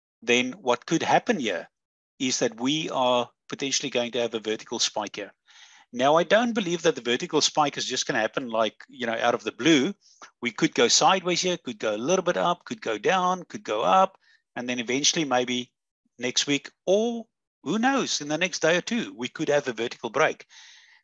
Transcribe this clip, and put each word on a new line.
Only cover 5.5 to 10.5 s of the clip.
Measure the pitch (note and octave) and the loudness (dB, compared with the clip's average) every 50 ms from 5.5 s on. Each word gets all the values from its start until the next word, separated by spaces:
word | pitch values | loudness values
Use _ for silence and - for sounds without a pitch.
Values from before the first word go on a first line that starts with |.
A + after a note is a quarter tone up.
| - - - - - - _ _ - | -20 -20 -20 -20 -20 -20 _ _ -6
Now, | A#2+ B2+ C#3 D3+ | 0 2 4 4
I | E3 F3 | 4 4
don't | D#3+ G3 G#3+ B3 A#3+ A3 | 4 2 2 2 2 -2
believe | A#3 G3+ E3+ F3 E3+ | -2 -2 -2 -4 0
that | D#3+ E3 D#3 | 2 0 0
the | C3 | 0
vertical | A#2 - - - F3+ E3+ - D3 | -2 -2 -2 -2 -2 0 0 0
spike | - - - D#3 D3+ C#3+ - - | 0 2 2 2 0 0 0 -4
is | G#2+ | -8
just | A2+ B2+ - - - | -6 -4 -6 -4 -2
gonna | D3+ A#2 | -2 0
happen, | G#2+ A2 - - C3+ A#2+ | -2 -2 -2 -4 -8 -4
like, | A2+ A2+ A2+ G#2+ - _ - _ | -2 0 0 0 -2 _ -20 _
you | C#3 C3 A#2+ | -12 -8 -6
know, | A#2 A2+ | -4 -4
out | A#2 A#2 A#2+ A#2+ | 0 0 0 0
of | A2 G#2 | 0 -2
the | A2+ | -6
blue. | - - A#2+ D#3 E3 C3 C3 G3 G3+ _ _ _ _ _ - - _ - | -8 -2 2 4 4 6 4 2 -2 _ _ _ _ _ -20 -20 _ -8
We | A#2+ | -6
could | A#2+ | -6